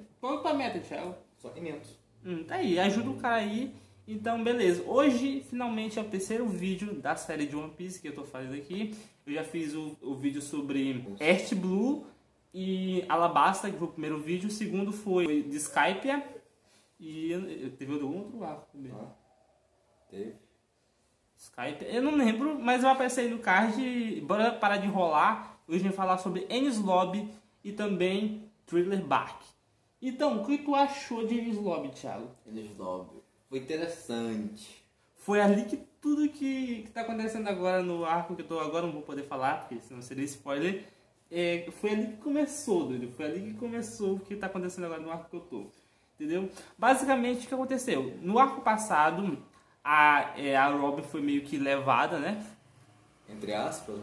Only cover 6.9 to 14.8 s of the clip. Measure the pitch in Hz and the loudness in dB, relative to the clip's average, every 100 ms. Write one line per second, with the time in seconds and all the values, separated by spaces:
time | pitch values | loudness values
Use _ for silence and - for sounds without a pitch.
6.9 | 156 135 160 - 156 143 147 156 - 180 | -6 -4 -4 -4 -4 -4 -4 -8 -10 -12
7.9 | 180 151 147 - 131 131 143 139 190 214 | -10 -12 -12 -10 -10 -8 -10 -8 -6 -6
8.9 | - - _ 143 156 151 170 151 156 151 | -8 -16 _ -6 -6 -4 -4 -4 -6 -8
9.9 | 151 131 131 143 143 143 151 139 139 135 | -10 -8 -2 -2 -4 -6 -6 -2 0 0
10.9 | 123 101 98 156 196 - 196 185 196 247 | -2 -6 0 4 4 4 -2 2 2 2
11.9 | 302 - - _ _ _ 185 190 190 185 | 0 -6 -20 _ _ _ -6 -2 -2 0
12.9 | 185 - 165 170 147 165 190 202 151 165 | -2 2 4 4 6 4 4 -4 -4 -6
13.9 | - 151 156 156 180 202 208 196 185 | -6 -4 -4 -2 -2 -2 -4 -2 -2